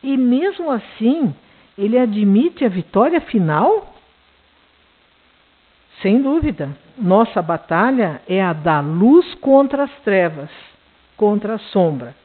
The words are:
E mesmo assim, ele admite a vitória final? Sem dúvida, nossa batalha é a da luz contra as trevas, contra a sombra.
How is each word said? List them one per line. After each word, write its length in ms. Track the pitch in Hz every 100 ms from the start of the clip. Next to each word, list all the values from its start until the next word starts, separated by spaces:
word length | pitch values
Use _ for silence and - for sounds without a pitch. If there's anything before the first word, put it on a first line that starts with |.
E 140 | 269 269
mesmo 540 | 247 254 381 381 339
assim, 600 | 233 - - 220 320 240 - _ _ _ -
ele 180 | 208 247
admite 680 | 247 208 202 202 330 - 247
a 40 |
vitória 520 | 180 - 196 262 330
final? 760 | - 220 160 151 269 427 - _ _ _ _ _ _ _ _ _ _ _ _ _ _ _ _ _ _ _ _ -
Sem 220 | 190 226
dúvida, 520 | 269 311 302 185 139 143 _ -
nossa 420 | 185 196 226 196
batalha 800 | 165 165 - 165 226 262 190 147 -
é 140 | 185
a 100 | 190
da 280 | 160 160 151
luz 560 | 147 165 220 320 339 -
contra 480 | 269 269 277 277
as 80 | 277 -
trevas, 460 | - 190 175 156 147 - - _ _ _ _ -
contra 380 | 208 208 214
a 60 | 220
sombra. 560 | - 196 170 139 120 -